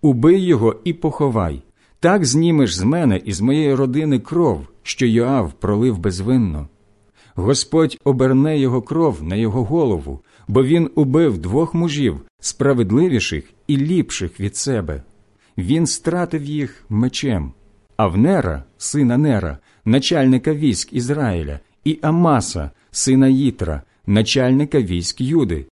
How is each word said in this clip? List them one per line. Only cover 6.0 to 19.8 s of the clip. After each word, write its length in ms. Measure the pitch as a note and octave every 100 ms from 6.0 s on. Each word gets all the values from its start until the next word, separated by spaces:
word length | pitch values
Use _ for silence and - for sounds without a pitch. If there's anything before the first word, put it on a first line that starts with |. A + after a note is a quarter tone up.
| G2 F2+ G2 B2+ G#2 D2+ D2 _ _ _ _ _ _
Господь 640 | - F#2+ C#3 - D#3+ D#3+ -
оберне 540 | - C3 C3 C3 D3+ D#3
його 240 | C3 B2
кров 400 | A#2 D#3+ D#3+ F2
на 140 | D#2 G2
його 280 | A2+ A2
голову, 560 | A2 D#3+ C#3 F2+ C#2+ C2 _ _ -
бо 160 | A2
він 260 | C3 E3 E3
убив 440 | - C#3 C#3+ E3 F#2+
двох 360 | E2+ A#2+ E3
мужів, 460 | E3 E3+ D3 B2+ D2 - _
справедливіших 1120 | - - C3+ B2+ G2+ A#2 F3+ B2+ - D#2 - _ -
і 100 | C#3
ліпших 640 | D3 F3+ - - F2+ -
від 160 | G2 -
себе. 460 | - A#2+ D#2+ C#2+ - _ _ _ _ -
Він 280 | F2+ D#3 E3
стратив 580 | - - F3 F3 D#3+
їх 400 | C#3+ D3+ C3 - -
мечем. 640 | G#2+ B2+ - C#3 G2+ C#2 - _ _ _ -
Авнера, 680 | G#2 E2+ C#3 F#3+ G2+ D2 C2+ _
сина 400 | - D3 C3 B2
Нера, 400 | D3+ A2 F2 C#2+ _ _